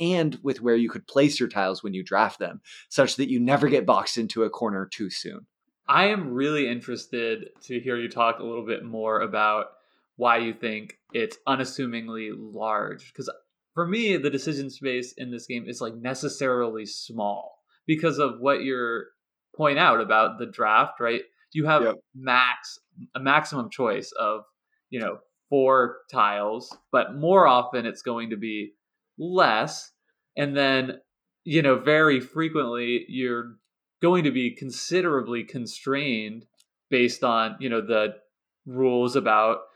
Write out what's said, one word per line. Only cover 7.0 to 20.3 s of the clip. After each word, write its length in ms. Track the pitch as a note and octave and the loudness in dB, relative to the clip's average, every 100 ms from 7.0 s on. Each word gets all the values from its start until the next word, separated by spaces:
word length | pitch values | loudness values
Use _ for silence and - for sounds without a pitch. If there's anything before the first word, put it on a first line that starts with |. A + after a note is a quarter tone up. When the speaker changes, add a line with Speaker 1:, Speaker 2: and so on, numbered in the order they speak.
| - A#2+ A#2 G#2+ G2+ - | -8 -4 -4 -4 -8 -18
Speaker 2:
to 140 | - A#2+ | -10 -6
hear 200 | B2+ A#2+ | -4 -4
you 100 | A#2 | -4
talk 300 | A#2+ A#2 A#2 | 0 0 0
a 60 | |
little 200 | A#2 A#2 | -6 -8
bit 200 | A2 A2 | -6 -6
more 360 | A#2 A2+ A2 G#2+ | -6 -6 -2 0
about 460 | G#2+ G#2+ G#2+ G#2+ - - _ _ _ - | 0 0 0 0 -4 -12 _ _ _ -2
why 220 | A#2+ A#2 | 2 2
you 160 | A#2 | 0
think 440 | A2 A#2 G#2+ G#2 - _ | -6 -6 -8 -10 -20 _
it's 240 | A#2+ A2 - - | -4 -4 -4 -2
unassumingly 840 | C3+ B2+ - B2+ A#2 A2+ A2+ G#2+ | -2 -2 -6 -6 -6 -10 -10 -10
large. 800 | G#2 A2 G#2 A2 G#2 G#2 - - | -12 -14 -6 -4 -2 -4 -10 -16
'Cause 160 | - B2 - _ _ _ | -14 -12 -14 _ _ _
for 120 | E3 E3+ | -6 -2
me, 300 | A3 A3 E3+ | 0 0 0
the 140 | C#3+ | 0
decision 400 | C#3 D#3+ C#3+ C3+ | -2 -4 -6 -8
space 420 | - C3+ B2 B2 | -8 -6 -4 -6
in 180 | - B2+ | -12 -12
this 160 | A#2+ - | -12 -10
game 220 | B2 A2+ | -10 -8
is, 140 | A#2 | -8
like, 120 | A#2 | -10
necessarily 920 | A2+ B2 C3 C#3+ - C3+ B2 A#2 A2 G#2 | -8 -8 -6 -6 -2 -2 0 -2 -4 -10
small 760 | - - A2+ G2+ G2+ - - _ _ - | -12 -12 -6 -4 -4 -10 -18 _ _ -2
because 320 | D#3+ E3 C#3 | 0 0 0
of 220 | C#3 A#2 | -2 0
what 220 | C3+ C#3 | 0 0
you're 440 | C3+ B2+ A#2 A#2 - _ _ _ _ | 0 -4 -2 -4 -8 _ _ _ _
point 240 | - D3+ C#3+ | -2 0 4
out 220 | E3+ A2+ | 4 4
about 360 | G#2+ A2 A2 | 4 4 4